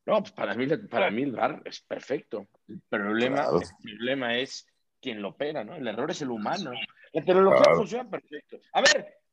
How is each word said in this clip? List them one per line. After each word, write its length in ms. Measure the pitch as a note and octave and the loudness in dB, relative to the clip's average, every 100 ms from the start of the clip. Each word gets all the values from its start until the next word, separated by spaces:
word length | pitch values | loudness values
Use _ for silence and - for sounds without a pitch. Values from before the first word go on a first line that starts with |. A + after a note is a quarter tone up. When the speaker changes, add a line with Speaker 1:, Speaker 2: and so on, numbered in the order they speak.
| - | -2
Speaker 1:
No, 140 | G#3+ | 0
pues 120 | G3+ | -2
para 220 | - A2 | -6 -6
mí, 120 | A2+ C3+ C#3+ G#2 | -4 -2 -4 -4
para 200 | A#2 F#2 | -2 0
mí 120 | G#2+ | 0
el 100 | C#3+ | -4
var 280 | G#2 A#2 F#3 | -2 -2 -2
es 160 | - - | -12 -16
perfecto. 680 | - G2+ - G#2+ - G#2+ G2 _ _ | -12 -12 -6 -8 -6 -12 -12 _ _
El 120 | - - | -20 -6
problema, 480 | - G2+ A2 B2 A#2 | -4 0 0 0 0
Speaker 2:
Claro. 180 | B2+ C3 | 0 0
Speaker 1:
el 80 | F#2 - A2+ G#2+ | -2 -10 -18 -8
problema 400 | A#2+ C#3 A#2+ A#2+ | -4 -2 -2 -2
es 280 | C3+ - - _ _ _ | -4 -8 -18 _ _ _
quien 200 | C3 G#2+ | -10 -8
lo 100 | G2+ | -8
opera, 320 | - D3 D3+ | -6 -6 -6
¿no? 100 | G#2+ D#3+ | -8 -8
El 100 | A#2+ | -6
error 240 | G#2 D3+ | -4 -4
es 120 | F3+ | -4
el 80 | C#3 | -4
humano. 420 | A#2 A2 F3+ D#3 B2 - _ - | -4 -4 -4 -6 -10 -12 _ -8
La 120 | - | -4
tecnología 380 | F#3 F#3 F#3+ - | 4 6 8 8
Speaker 2:
Claro. 140 | D3 E3+ | 8 6
Speaker 1:
funciona 300 | F#3 A#3 A#3+ | 2 -4 -6
perfecto. 500 | F3 - D3+ - - _ | -10 -10 -16 -16 -20 _
A 80 | F#3 | 2
ver, 380 | C4+ - - _ _ | 4 2 -2 _ _